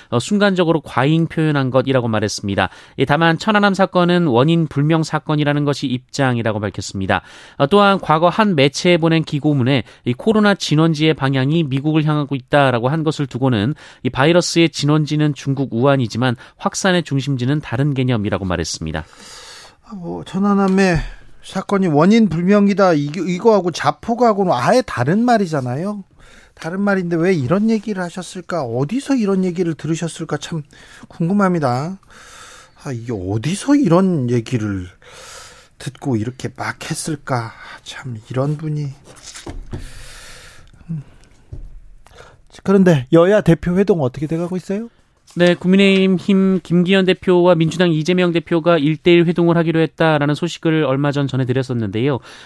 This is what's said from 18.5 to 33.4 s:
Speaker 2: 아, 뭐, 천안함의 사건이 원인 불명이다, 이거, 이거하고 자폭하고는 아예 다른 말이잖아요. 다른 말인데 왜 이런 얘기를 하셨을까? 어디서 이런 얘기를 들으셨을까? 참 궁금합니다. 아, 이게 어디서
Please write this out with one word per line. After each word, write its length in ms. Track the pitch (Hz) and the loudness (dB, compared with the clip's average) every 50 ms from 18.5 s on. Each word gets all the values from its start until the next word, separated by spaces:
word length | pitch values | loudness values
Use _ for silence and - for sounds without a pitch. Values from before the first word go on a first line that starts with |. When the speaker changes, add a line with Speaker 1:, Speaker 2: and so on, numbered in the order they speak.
| 90 82 82 - - - 82 80 80 80 78 - - - - - - - - - - - - - - _ _ | -2 -2 -4 -4 -6 -8 -8 -6 -6 -6 -8 -10 -14 -20 -20 -20 -20 -20 -20 -20 -20 -20 -20 -20 -20 _ _
Speaker 2:
아, 80 | - 214 | -18 -16
뭐, 280 | 196 170 170 175 175 - | -14 -12 -10 -10 -12 -10
천안함의 760 | - - 190 196 202 202 196 196 190 190 190 196 190 175 160 - - - - - - - - - | -8 -4 -2 0 2 2 2 2 2 2 4 4 4 2 0 -2 -4 -10 -16 -20 -20 -20 -20 -18
사건이 440 | - - 190 185 - 202 196 190 | -12 -10 -10 -6 -2 -2 0 0
원인 420 | 180 147 143 156 185 214 233 220 196 | 2 4 4 4 6 6 6 4 2
불명이다, 640 | 160 165 175 185 202 208 202 202 202 180 202 185 170 | 2 0 0 2 4 4 4 2 2 2 2 2 2
이거, 300 | 147 143 147 147 196 170 | 2 0 -2 -6 -6 -4
이거하고 480 | 185 180 180 175 233 220 202 175 180 | -4 -4 0 2 4 4 4 2 -2
자폭하고는 800 | 165 - 135 143 151 - - - 233 220 247 233 214 190 196 180 143 | -4 -4 -2 -4 -4 -4 -4 -6 -2 0 2 2 2 2 0 0 0
아예 300 | 123 123 156 208 254 247 | 0 2 2 2 2 0
다른 420 | - - - 120 131 175 214 233 | -2 -4 -4 -2 0 0 0 2
말이잖아요. 800 | 247 240 220 202 170 156 147 127 123 123 139 175 202 208 208 185 _ _ - - - - - - _ _ | 2 2 2 0 -2 -4 -4 -4 -4 -6 -6 -6 -6 -8 -10 -12 _ _ -20 -20 -20 -20 -20 -20 _ _
다른 300 | - - 160 175 190 202 | -14 -10 -8 -6 -2 0
말인데 340 | 208 196 190 185 170 170 | 0 0 0 0 0 0
왜 160 | 165 160 185 190 | 0 2 2 2
이런 380 | 160 131 120 170 202 208 226 | 0 0 0 0 0 2 2
얘기를 320 | 226 220 196 220 208 185 185 | 0 -2 -2 -4 -6 -6 -8
하셨을까? 640 | 170 - 190 175 - - 190 165 - 185 170 143 | -8 -8 -12 -12 -12 -14 -14 -10 -8 -6 -6 -6
어디서 500 | 117 113 123 139 147 220 262 277 - 277 | -4 -4 -4 -4 -2 -4 -4 -4 -2 -2
이런 300 | 262 214 196 196 190 185 | 0 0 0 0 0 0
얘기를 280 | 185 175 175 185 165 160 | -2 -2 -2 -2 -2 -4
들으셨을까? 640 | - - 147 165 160 175 160 - - 165 156 156 | -4 -4 -4 -4 -4 -4 -6 -8 -10 -8 -8 -8
참 260 | 143 - - 170 160 147 - - - - - - - - - | -8 -8 -8 -10 -10 -10 -12 -16 -20 -20 -20 -20 -20 -20 -16
궁금합니다. 880 | - - 170 165 202 208 202 185 180 170 147 131 120 123 143 170 190 196 _ - - - - - - - - - - - - - _ - - | -8 -6 -4 0 0 2 2 2 2 0 0 0 0 -2 -4 -6 -10 -12 _ -20 -20 -20 -20 -20 -20 -20 -20 -20 -20 -20 -20 -20 _ -18 -14
아, 80 | 151 131 | -12 -12
이게 200 | 117 117 120 120 | -10 -8 -8 -8
어디서 640 | 101 90 92 101 113 | -6 -6 -4 -4 -4